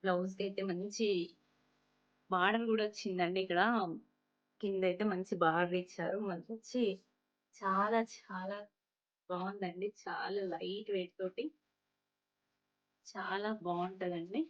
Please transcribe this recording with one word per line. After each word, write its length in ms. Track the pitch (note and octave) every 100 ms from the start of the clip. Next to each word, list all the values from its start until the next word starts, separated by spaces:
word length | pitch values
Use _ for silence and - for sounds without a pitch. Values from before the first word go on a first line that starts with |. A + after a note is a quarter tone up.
బ్లౌజ్కి 380 | F#3+ F3+ F#3 F#3 G3
అయితే 180 | G3 F#3+
మంచి 360 | F3+ G3+ G#3 G#3+ F#3 E3+ - _ _ _ _ _ _ _ _ _
బార్డర్ 360 | F#3 F#3 A3 A#3
కూడా 140 | A3 G#3+
వచ్చిందండి. 520 | G#3 G3+ F3+ F3 F#3 F#3+
ఇక్కడ 140 | F3 G#3 A#3 F3+ E3 - _ _ _ _ _
కింద 220 | G#3 F#3+ F#3
అయితే 140 | F3+ G#3+
మంచి 220 | F#3 F#3+ F#3
బార్డర్ 340 | E3 E3 F3 F3+
ఇచ్చారు. 340 | F3+ - E3 G3 G#3
మంచి 520 | F3 - A3 - B3+ A3+ F#3+ _ _ _ _ _ -
చాలా 400 | G3 F#3+ G#3 A3+ A3+ -
చాలా 420 | - F#3 F#3+ G3+ G#3 _ _ _ _ _ _
బాగుందండి. 580 | F3+ F#3 G3+ F#3 F3 G#3 -
చాలా 380 | - F#3+ G3+ G3 F#3+ -
లైట్ 360 | F3+ G3+ G#3+ G3
వెయిట్ 180 | F3+ _
తోటి 240 | F#3 - D4+ _ _ _ _ _ _ _ _ _ _ _ _ _ _ _ -
చాలా 440 | G3+ F3+ F#3+ G#3 A3 F3
బాగుంటదండి. 760 | F3 F3+ F#3+ F3+ F3 E3+ A3 D#4+